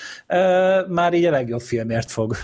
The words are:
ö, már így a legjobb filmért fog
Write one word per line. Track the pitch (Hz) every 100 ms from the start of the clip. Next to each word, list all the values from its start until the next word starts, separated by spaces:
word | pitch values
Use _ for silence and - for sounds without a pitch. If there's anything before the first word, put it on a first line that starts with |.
| - - -
ö, | 180 185 185 185 190 185
már | 175 175
így | 170
a | 170
legjobb | 143 120 120
filmért | 123 117 113 113 -
fog | - 110 120